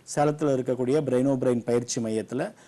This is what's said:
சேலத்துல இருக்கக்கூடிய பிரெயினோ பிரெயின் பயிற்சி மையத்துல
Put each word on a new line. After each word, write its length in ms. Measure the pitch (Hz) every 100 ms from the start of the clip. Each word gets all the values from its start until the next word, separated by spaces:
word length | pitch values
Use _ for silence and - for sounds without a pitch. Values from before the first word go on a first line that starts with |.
| -
சேலத்துல 400 | - 147 151 156
இருக்கக்கூடிய 460 | 135 127 123 127 147
பிரெயினோ 360 | 131 127 135 135
பிரெயின் 240 | 131 120
பயிற்சி 360 | 110 120 120 -
மையத்துல 520 | 113 110 104 123 185 -